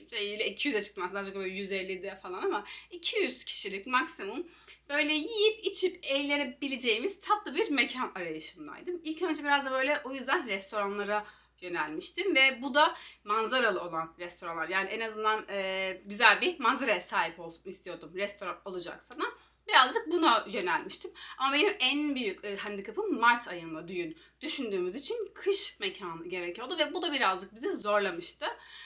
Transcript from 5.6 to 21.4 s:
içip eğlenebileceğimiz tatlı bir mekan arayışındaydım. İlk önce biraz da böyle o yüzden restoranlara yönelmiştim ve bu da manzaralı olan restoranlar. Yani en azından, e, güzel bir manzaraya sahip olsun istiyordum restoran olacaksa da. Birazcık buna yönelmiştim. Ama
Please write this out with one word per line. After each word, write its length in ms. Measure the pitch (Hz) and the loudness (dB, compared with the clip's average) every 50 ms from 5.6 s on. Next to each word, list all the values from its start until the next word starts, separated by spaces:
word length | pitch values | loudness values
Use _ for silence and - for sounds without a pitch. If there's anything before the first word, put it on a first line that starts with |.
| - | 0
içip 340 | 359 392 - 381 359 - - - | -2 0 2 0 0 0 -4 -4
eğlenebileceğimiz 1160 | - 269 277 285 285 285 285 285 247 247 - - 277 262 240 247 240 214 220 247 392 392 - | 0 0 0 2 2 2 0 0 -2 -4 -6 -4 -4 -4 0 2 2 2 2 0 -2 -4 -4
tatlı 340 | - - 415 415 - 302 254 | 0 0 0 2 0 -2 -2
bir 140 | 311 440 - | 0 0 2
mekan 420 | 294 262 240 - - 254 240 185 - | 4 2 2 2 0 -2 -4 -4 -4
arayışındaydım. 840 | 196 180 165 156 160 156 - - - 294 147 - - - 359 359 339 330 | -6 -6 -6 -6 -8 -10 -12 -14 -14 -14 -14 -14 -10 -8 -8 -8 -6 -6
İlk 180 | 302 311 311 | -6 -4 -2
önce 220 | 359 330 311 294 294 | -2 -2 -2 0 2
biraz 220 | 294 285 277 262 | 2 2 2 2
da 60 | 269 | 2
böyle 300 | 262 262 262 277 294 285 - | 0 2 2 2 2 0 -2
o 100 | 269 269 | -4 -6
yüzden 340 | 269 240 254 277 349 285 240 | -4 -2 0 0 0 0 -2
restoranlara 760 | 190 196 196 - - 214 202 196 202 208 202 196 208 208 - - - - _ _ _ _ | -4 -4 -4 -4 -2 -2 -2 0 -2 -2 -2 0 -2 -2 -2 -4 -12 -20 _ _ _ _
yönelmiştim 720 | - 180 170 165 156 151 156 165 - - - - 370 392 320 | -10 -6 -4 -4 -4 -4 -4 -6 -8 -6 -6 -2 0 2 4
ve 260 | 269 262 269 262 233 | 6 6 6 4 2
bu 140 | 247 277 247 | -2 2 4
da 200 | 294 311 339 - - - - - - - | 6 6 6 4 0 -10 -18 -20 -10 -4
manzaralı 580 | 208 214 220 220 208 247 262 240 214 185 180 | 0 0 2 2 2 2 4 4 4 2 0
olan 340 | - 175 165 160 160 165 - - | -2 -4 -4 -4 -4 -6 -8 -10
restoranlar. 500 | 175 175 - - 190 170 165 165 160 160 | -12 -12 -10 -10 -8 -8 -6 -4 -4 0
Yani 200 | 185 190 190 196 | 0 0 0 0
en 100 | - 220 | -2 -4
azından, 460 | 226 220 214 214 214 214 214 214 - - | -4 -4 -4 -2 0 2 2 2 0 -4
e, 520 | 196 202 190 190 190 190 190 190 185 185 - | -4 -2 -2 -2 -2 -2 -2 -2 -4 -6 -8
güzel 360 | 202 202 202 240 220 202 - | -8 2 8 8 8 8 8
bir 180 | - 359 349 - | 6 2 0 2
manzaraya 420 | 254 220 262 233 262 254 202 180 | 2 2 2 2 2 2 2 0
sahip 380 | 180 - 226 196 170 165 165 - | 0 -2 0 0 0 0 -2 -8
olsun 220 | 175 165 - - - | -12 -12 -14 -14 -14
istiyordum 460 | 190 175 - - 185 170 165 - 151 170 | -14 -14 -12 -10 -12 -10 -10 -12 -10 -6
restoran 460 | 185 202 202 202 - 202 180 160 - - | -4 -4 -4 -4 -6 -8 -8 -8 -8 -8
olacaksa 540 | 196 185 180 170 165 - - - - 247 269 | -10 -8 -8 -8 -8 -10 -12 -16 -14 -8 -6
da. 40 | 359 480 466 - - _ _ _ _ - | -4 -4 -6 -8 -18 _ _ _ _ 6
Birazcık 440 | 415 294 254 254 - 453 - 311 | 8 8 8 8 6 0 0 0
buna 340 | 339 349 320 277 233 214 - 214 | 2 4 6 6 6 6 4 0
yönelmiştim. 640 | 196 226 180 180 165 151 - - - - - - - - - - - | -4 -2 0 2 0 0 0 -4 -10 -12 -12 -14 -14 -14 -16 -14 -6
Ama 160 | - | -2